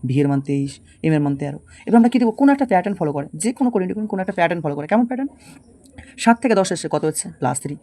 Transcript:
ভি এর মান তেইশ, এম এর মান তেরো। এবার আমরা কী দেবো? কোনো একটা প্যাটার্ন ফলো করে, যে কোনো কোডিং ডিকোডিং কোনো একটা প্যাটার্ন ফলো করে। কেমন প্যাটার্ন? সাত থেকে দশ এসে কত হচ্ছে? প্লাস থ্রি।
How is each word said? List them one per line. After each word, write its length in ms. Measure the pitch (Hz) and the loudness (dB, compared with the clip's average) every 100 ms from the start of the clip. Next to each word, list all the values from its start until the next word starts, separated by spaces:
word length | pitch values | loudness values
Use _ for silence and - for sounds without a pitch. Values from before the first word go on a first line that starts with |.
| 127 | 0
ভি 140 | 131 | 0
এর 80 | 143 | 2
মান 140 | 139 | 0
তেইশ, 380 | 139 143 139 - - _ | -2 -4 -4 -8 -20 _
এম 100 | 160 | 0
এর 60 | 156 | 2
মান 160 | 147 139 | 0 -2
তেরো। 240 | 147 147 - - - | -6 -8 -16 -16 4
এবার 120 | 226 | 6
আমরা 120 | 233 | 6
কী 100 | 262 | 4
দেবো? 120 | 240 | 0
কোনো 200 | 226 277 | 4 4
একটা 140 | 277 254 | 4 2
প্যাটার্ন 300 | 185 185 196 | 2 2 -2
ফলো 180 | 156 | -2
করে, 140 | 143 143 156 | -2 -6 -4
যে 180 | 214 | -4
কোনো 180 | 269 247 | 0 0
কোডিং 160 | 220 185 | 0 -2
ডিকোডিং 200 | 190 214 | -4 -4
কোনো 140 | 196 | -4
একটা 120 | 190 | -4
প্যাটার্ন 280 | 196 170 170 | 0 0 0
ফলো 140 | 151 143 | -4 -6
করে। 120 | 151 | 0
কেমন 180 | 214 240 | 0 2
প্যাটার্ন? 240 | 254 277 - - - - - _ - - - | -2 -6 -10 -20 -20 -20 -20 _ -20 -20 -2
সাত 240 | - 233 | 2 2
থেকে 140 | 262 202 | 2 2
দশ 160 | 190 | 0
এসে 160 | 170 156 | -2 -4
কত 140 | 151 156 | -2 -2
হচ্ছে? 240 | 156 - 165 | -4 -10 -4
প্লাস 220 | 127 135 | -4 -4
থ্রি। 140 | 147 143 | -8 -12